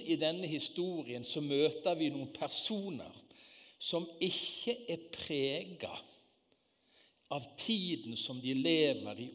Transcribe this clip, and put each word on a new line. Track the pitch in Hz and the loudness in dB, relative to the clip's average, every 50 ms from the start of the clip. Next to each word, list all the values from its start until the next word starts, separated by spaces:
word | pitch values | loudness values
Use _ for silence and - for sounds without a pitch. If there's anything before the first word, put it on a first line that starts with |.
| 120 | 2
i | 151 165 147 | 2 2 4
denne | 156 156 165 180 185 | 4 2 2 2 -2
historien | 156 156 143 147 - - 180 175 180 180 160 135 117 120 123 120 | -2 -2 -2 -2 -2 -2 -2 -2 0 0 -2 -4 -4 -6 -6 -4
så | - - 160 | -4 -2 -2
møter | 147 143 139 139 151 151 - - - 190 175 | 0 2 4 6 6 6 4 2 2 2 2
vi | 160 160 143 | 4 2 2
noen | 139 139 131 131 - | 0 -2 -6 -6 -6
personer | - 151 139 - - - - 220 202 196 196 165 117 82 73 - - - - - - - - - - - - - - | -6 -4 -2 0 0 0 0 0 0 -2 -4 -4 -6 -8 -10 -14 -18 -20 -20 -20 -20 -20 -18 -18 -18 -20 -20 -14 -8
som | - - 175 165 170 165 - - | -4 0 0 0 0 -2 -2 0
ikke | - 185 - - - - - - - 233 240 240 - - | 2 2 2 2 0 0 -2 -2 0 -2 -2 -2 -2 -4
er | 170 160 - - - | -4 -4 -6 -8 -8
preget | - - - 156 139 135 135 139 165 190 185 180 156 - 87 90 - - - - - - - - _ _ _ _ _ _ _ _ _ _ _ - - - - _ _ _ - | -6 -4 -2 0 2 2 2 2 0 -4 -6 -8 -8 -8 -8 -8 -8 -12 -14 -16 -18 -20 -20 -20 _ _ _ _ _ _ _ _ _ _ _ -20 -20 -20 -20 _ _ _ -6
av | 143 143 123 - - | -6 -6 -6 -6 -6
tiden | - - - 226 202 180 180 165 120 107 113 117 | -2 2 2 2 2 2 2 0 -2 -2 -4 -4
som | - - - 127 127 | -4 -4 -4 -4 -4
de | 123 127 131 | -2 0 2
lever | 131 135 165 165 156 - 113 107 104 101 101 104 104 | 4 4 6 6 6 6 6 4 2 -2 -6 -6 -6
i, | 123 131 - | -8 -8 -8